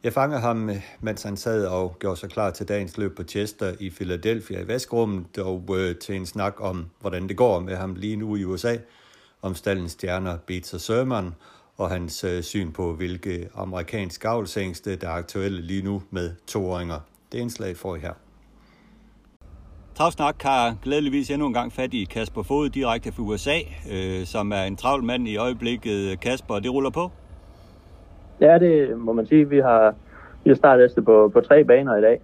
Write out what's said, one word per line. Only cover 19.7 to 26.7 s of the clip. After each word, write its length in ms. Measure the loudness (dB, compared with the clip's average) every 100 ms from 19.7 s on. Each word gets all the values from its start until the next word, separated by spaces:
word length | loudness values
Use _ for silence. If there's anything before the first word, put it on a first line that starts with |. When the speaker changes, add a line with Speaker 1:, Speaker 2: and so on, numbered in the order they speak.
| -20 -20 0
Speaker 1:
Travsnak 460 | 0 2 -2 -2
har 340 | 0 2 2 -2
glædeligvis 480 | -2 0 0 -2 -2
endnu 160 | -2 -2
en 60 |
gang 180 | -2 -4
fat 220 | -6 -4
i 100 | -4
Kasper 380 | -6 -6 -6 -6
Fod, 260 | -4 -2 -2
direkte 440 | -2 -2 -2 -4
fra 100 | -8
U 140 | -4 -4
S 100 | -2
A, 120 | -2 -4 -14 -10
øh, 360 | -6 -4 -6 -6
som 260 | -4 -2
er 100 | -2
en 140 | -4 -4
travl 280 | -2 0
mand 240 | 0 -2 -4
i 80 | -2
øjeblikket. 840 | -2 -2 -4 -6 -4 -2 -2 -4
Kasper, 380 | -4 -4 -4 -6
det 120 | -2